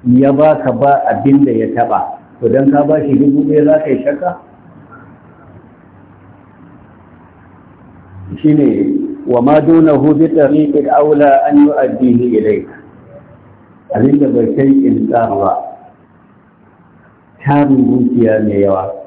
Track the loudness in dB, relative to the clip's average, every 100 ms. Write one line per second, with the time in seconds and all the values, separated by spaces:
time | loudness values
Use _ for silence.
0 | 2 2 2 2 2 2 -2 -2 0 0
1 | -2 -2 2 2 2 0 -4 -4 -2 -2
2 | -6 -12 -20 -6 -2 0 2 0 0 -2
3 | 0 0 2 0 0 0 2 0 0 -4
4 | -4 -4 -6 -8 -18 -20 -20 -20 -20 -20
5 | -20 -20 -20 -20 -20 -20 -20 _ -20 -20
6 | -20 -20 -20 -20 -20 -20 -20 -20 -20 -20
7 | -20 -20 -20 _ -20 -20 -20 -20 -20 -20
8 | -20 -20 -16 -4 0 2 0 0 -2 -4
9 | -6 -10 -4 -2 2 2 4 4 4 2
10 | 2 2 0 2 2 2 0 -2 0 0
11 | 2 2 4 2 2 2 2 2 -2 -2
12 | 0 0 0 -2 -2 -4 -6 -20 -20 -20
13 | -20 -20 -20 -20 -20 -20 _ -20 _ -2
14 | 0 2 0 0 -2 0 2 2 2 0
15 | -2 -2 -2 -2 -2 -4 -8 -18 -20 _
16 | _ _ _ _ _ _ _ _ _ _
17 | _ _ _ _ -2 0 2 2 2 0
18 | 0 0 0 0 -2 -2 0 -2 -6 -12